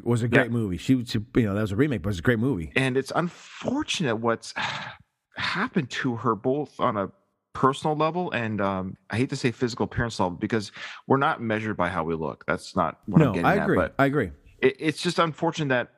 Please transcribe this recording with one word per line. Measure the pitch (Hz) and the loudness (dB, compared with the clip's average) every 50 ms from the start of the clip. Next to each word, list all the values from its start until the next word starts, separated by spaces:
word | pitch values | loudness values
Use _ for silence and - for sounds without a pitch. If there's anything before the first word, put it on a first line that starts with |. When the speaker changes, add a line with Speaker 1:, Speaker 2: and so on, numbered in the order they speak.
| - | 0
Speaker 1:
was | 113 120 117 | 0 2 2
a | 117 120 | 2 2
great | 117 117 113 | 4 2 2
Speaker 2:
Yeah. | 117 | 2
Speaker 1:
movie. | 117 120 110 98 90 87 | 0 -2 -2 -2 -4 -2
She, | - - 131 127 113 | 2 2 2 2 2
she, | - - 117 107 - - | 0 -4 -4 -4 0 2
you | 131 | 2
know, | 117 101 95 | 2 4 2
that | 104 | 2
was | 110 95 | 0 0
a | 98 | 2
remake, | 98 143 156 127 85 | 2 2 2 0 -2
but | 76 101 | -2 -2
it | |
was | 104 82 | -4 0
a | |
great | - - 120 107 | 2 2 4 4
movie. | 113 139 127 87 80 76 - | 2 0 0 -2 -4 -2 0
Speaker 2:
And | - 135 131 127 | 0 2 2 2
it's | 135 131 - - | 0 -2 0 0
unfortunate | 156 165 175 - - - - - - - - 247 285 311 - - - 175 123 110 | -2 -2 -2 -4 -10 -18 -18 -14 -8 -6 -4 -2 -2 -2 -2 -2 -2 0 0 0
what's | 110 113 117 117 - - - - - | 0 0 0 0 -2 -4 -8 -8 -6
<sighs> | - - - - - - - - _ _ _ _ _ _ - | -6 -4 -6 -8 -10 -12 -14 -18 _ _ _ _ _ _ -10
happened | - - - - 175 214 262 - 185 139 113 | -6 -6 -4 -2 -2 -4 -2 -2 -2 -2 -2
to | - - - 131 117 | -4 -4 -2 -2 -2
her, | 113 110 123 113 | 0 2 0 0
both | 98 - 131 131 147 143 - - - | 2 0 0 0 0 -2 -6 -4 0
on | - 123 110 | 0 0 2
a | 104 95 90 - _ _ _ _ _ _ _ | 0 -2 -4 -6 _ _ _ _ _ _ _
personal | - - - 131 139 - - 160 151 | 0 2 2 2 4 2 0 -2 0
level | 147 156 160 160 180 180 165 | 2 0 0 0 -2 -4 -2
and, | - 117 117 110 110 101 | -2 -2 -2 -2 -2 0
um, | 101 98 98 95 92 95 - - _ - | 0 0 0 -2 -4 -6 -10 -12 _ -4
I | 95 | -2
hate | 104 131 139 | -2 -2 -2
to | 147 | -2
say | 135 - 127 | -2 -2 -2
physical | 110 - 127 120 113 - 110 | 0 0 -2 -2 -2 -2 -4
appearance | - - - 120 117 - - | -2 -2 -2 -2 -2 0 0
level, | 101 90 87 | 0 0 0
because | 80 110 101 117 110 101 - - - - - - - - | -2 -2 0 0 -2 -2 -4 -10 -14 -14 -14 -14 -6 0
we're | - 127 | 2 2
not | 135 139 156 - - | 4 4 2 0 -2
measured | 117 113 107 110 110 110 101 | -2 -2 -2 0 -2 -2 -2
by | - 90 87 | -2 -2 0
how | 95 87 78 | -2 -2 -2
we | 80 82 | -2 -2
look. | 80 80 69 - - - | -2 -4 -6 -6 -6 -4
That's | - 82 92 - - - | -4 -4 -4 -6 -4 -2
not | 95 85 78 - - _ | 0 0 0 -2 -6 _
what | - 101 170 | 2 4 6
Speaker 1:
No, | 156 127 | 6 6
Speaker 2:
I'm | |
getting | 95 87 87 | 4 2 2
Speaker 1:
I | 135 185 | 2 2
Speaker 2:
at, | - - | 2 2
Speaker 1:
agree. | - 156 | 2 2
Speaker 2:
but | 92 87 - - - | 2 0 0 0 2
Speaker 1:
I | 135 | 2
agree. | 139 135 151 113 85 76 - - - - - | 2 2 0 -2 -2 -6 -12 -20 -20 -2 0
Speaker 2:
it, | - 131 - - | 2 2 2 0
it's | 147 156 151 - | -2 -4 -2 -2
just | - 175 165 185 | -2 0 2 2
unfortunate | 170 165 143 - 170 165 151 - 156 139 | 2 0 0 -2 -2 -2 -2 -2 0 0
that | 131 123 113 - _ | 0 0 0 -4 _